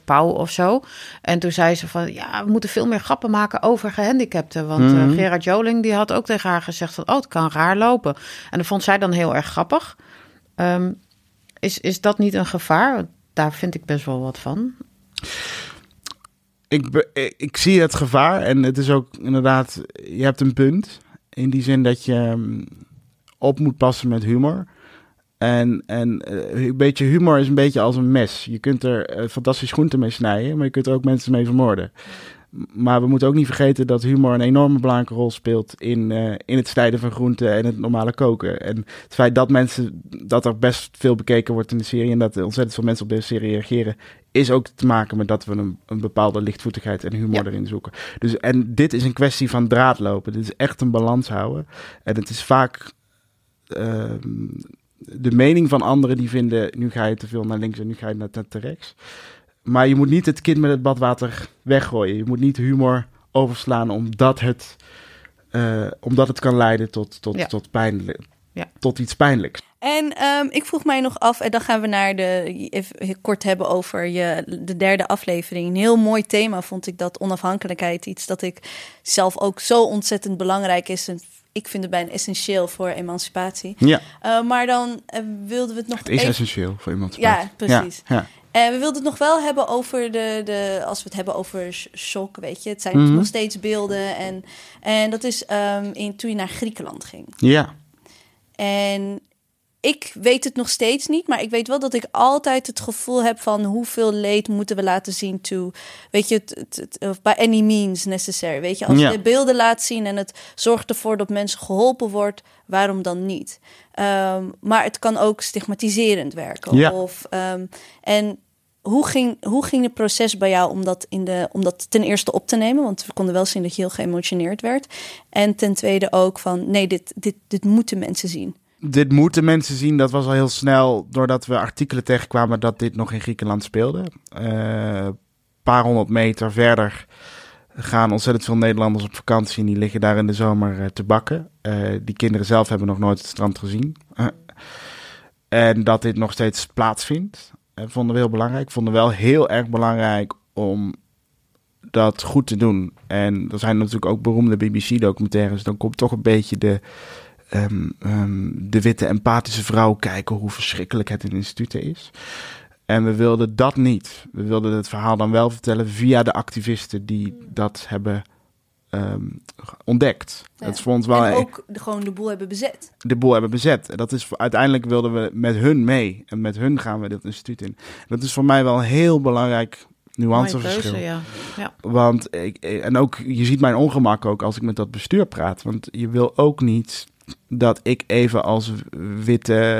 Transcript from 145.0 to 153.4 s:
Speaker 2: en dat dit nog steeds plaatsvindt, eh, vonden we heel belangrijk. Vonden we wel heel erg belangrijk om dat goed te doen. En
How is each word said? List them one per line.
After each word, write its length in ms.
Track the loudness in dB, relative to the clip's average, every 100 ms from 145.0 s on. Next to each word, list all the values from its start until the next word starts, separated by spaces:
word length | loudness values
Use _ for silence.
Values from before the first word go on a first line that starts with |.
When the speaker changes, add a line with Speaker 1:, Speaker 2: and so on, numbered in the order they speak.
| -20 -20 -20 _ _
Speaker 2:
en 360 | 4 4 4
dat 180 | 4 2
dit 140 | 2 -2
nog 160 | -2
steeds 340 | 0 -2 -2 -6
plaatsvindt, 800 | -2 0 -2 -4 -4 -4 -10 -20 -20 _
eh, 100 | -14 -8
vonden 260 | -4 0
we 60 | 2
heel 100 | 2
belangrijk. 400 | 0 -2 -2 -6
Vonden 220 | -4 0
we 60 | 4
wel 120 | 4
heel 380 | 4 4 6 4
erg 200 | 2 0
belangrijk 680 | 0 0 2 0 0 -4 -8 _
om 420 | -4 -2 -2 -4 -8 _ _ _ _ _ _ _ _ -4
dat 320 | 2 2 2
goed 240 | 0 0 2
te 100 | 2
doen. 380 | 2 2 -2 -10 -8
En 420 | -2 0 -2